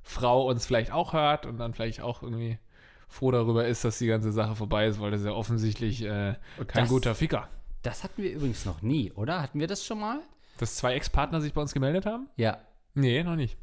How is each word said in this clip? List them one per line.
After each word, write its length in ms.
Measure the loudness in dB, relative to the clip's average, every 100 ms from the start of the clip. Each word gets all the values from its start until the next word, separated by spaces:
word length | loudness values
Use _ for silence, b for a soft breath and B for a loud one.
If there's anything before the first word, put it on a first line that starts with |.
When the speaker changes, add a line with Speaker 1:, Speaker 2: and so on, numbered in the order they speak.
Speaker 1:
Frau 460 | -8 0 4 6 4
uns 180 | 0 2
vielleicht 260 | 2 2
auch 180 | -2 0
hört 340 | 2 2 2 -2
und 120 | -6
dann 160 | -6
vielleicht 260 | -4 -4 -4
auch 220 | -6 -6
irgendwie 340 | -6 -4 -4 -6 -10 b b b b
froh 220 | 0 4
darüber 360 | 4 6 4 4
ist, 160 | 2
dass 160 | 0 2
die 80 | 2
ganze 240 | 2 2
Sache 240 | 0 0 -2
vorbei 320 | 0 2 2
ist, 140 | 2
weil 100 | -2
das 80 | -2
ist 60 | -2
ja 60 |
offensichtlich, 680 | -2 0 0 0 0 -2 -2
äh, 320 | -2 -2 -2 -2 B -10
Speaker 2:
Und 120 | -2
Speaker 1:
kein 140 | 2
Speaker 2:
das 60 | 4
Speaker 1:
guter 260 | 4 2 0
Ficker. 340 | 0 0 -4 -12 -10 -6
Speaker 2:
Das 220 | -6 -6 -8
hatten 180 | -4
wir 80 | -4
übrigens 340 | -2 -2 -2 -4
noch 160 | -4
nie, 300 | 0 0 0
oder? 300 | -4 -4 -2
Hatten 180 | -4 -4
wir 80 | -4
das 180 | -4 -6
schon 140 | -4
mal? 200 | -4 -6 -10 -20 b -6
Speaker 1:
Dass 180 | -4 0
zwei 180 | 0 0
Ex-Partner 460 | 2 2 2 0
sich 120 | 0
bei 80 | -2
uns 120 | -2
gemeldet 320 | 0 2 2 0
haben? 220 | -6 -8 0
Speaker 2:
Ja. 220 | 0 0 -10 -20 _ 2
Speaker 1:
Nee, 260 | 4 4
noch 120 | 0 -2
nicht. 220 | -2 -6